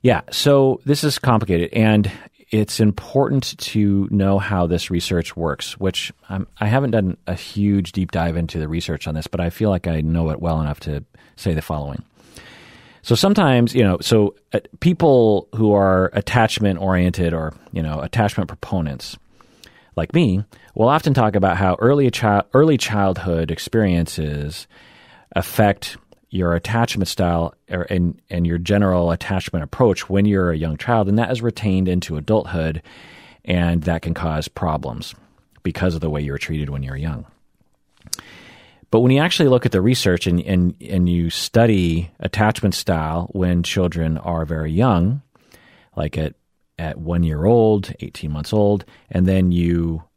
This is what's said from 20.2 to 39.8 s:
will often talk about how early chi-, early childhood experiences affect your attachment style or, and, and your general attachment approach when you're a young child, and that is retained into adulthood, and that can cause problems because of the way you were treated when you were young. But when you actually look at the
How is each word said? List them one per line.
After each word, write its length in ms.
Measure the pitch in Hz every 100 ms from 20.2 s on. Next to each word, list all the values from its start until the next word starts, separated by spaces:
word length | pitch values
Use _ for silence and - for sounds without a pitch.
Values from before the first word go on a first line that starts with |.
| 139 92 104 - -
will 140 | - 113
often 260 | 156 160
talk 220 | 131 110 101
about 200 | 95 90
how 200 | 95 90
early 320 | 117 143 131
chi-, 340 | - 110 101 -
early 220 | 131 160 131
childhood 720 | - 107 98 87 95 82 80
experiences 1160 | 80 - 113 101 87 80 - 76 73 73 78 - - - - - - _ 92
affect 600 | - - 104 95 - - _ _ _
your 240 | 92 87
attachment 540 | 85 - 117 117 - 92
style 460 | - 87 85 82 _ _
or, 120 | 90 85
and, 280 | 92 87 - _
and 160 | 90 85
your 100 | 85
general 540 | 87 101 98 90 85
attachment 520 | 85 - 95 - 85
approach 460 | 73 - 123 90 -
when 160 | 98
you're 260 | 104 98 90
a 60 | 80
young 220 | 80 78
child, 280 | - 117 95
and 120 | 104
that 120 | 110
is 120 | 123
retained 460 | 117 - 110 95 92
into 280 | 90 - 76
adulthood, 640 | 73 107 - 85 80 78 - - - - - -
and 380 | - 90 85 85
that 180 | 78 82
can 140 | 82
cause 340 | 82 82 78 -
problems 680 | - 85 76 69 - - - _ _ _ _
because 320 | 90 - 92
of 60 | 80
the 80 | 80
way 140 | 76
you 100 | 71
were 60 | 71
treated 320 | - 78 71
when 120 | 69
you 80 | 65
were 60 | 67
young. 300 | 80 67 - _ _ _ _ _ _ _ - - - - - - - _ _
But 100 | 113
when 120 | 123
you 80 | 135
actually 300 | 170 - 147
look 160 | 123 -
at 60 |
the 100 | 95